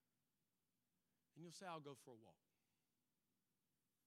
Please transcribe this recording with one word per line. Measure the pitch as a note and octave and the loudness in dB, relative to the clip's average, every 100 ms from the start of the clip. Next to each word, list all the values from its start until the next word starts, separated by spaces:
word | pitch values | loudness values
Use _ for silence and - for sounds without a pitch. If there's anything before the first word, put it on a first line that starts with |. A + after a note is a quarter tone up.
| - _ - _ _ _ _ - - - - - - | -20 _ -20 _ _ _ _ -20 -20 -20 -20 -20 -16
And | - | -6
you'll | E3+ | -4
say, | D#3+ F#3+ | 0 4
"I'll | D#3+ | 4
go | C#3+ C3+ | 4 -2
for | - | -2
a | |
walk. | A2+ G#2+ D#2+ - - - - - - - _ _ - - - - - - - | -6 -8 -14 -20 -20 -20 -20 -20 -20 -20 _ _ -20 -20 -20 -20 -20 -20 -20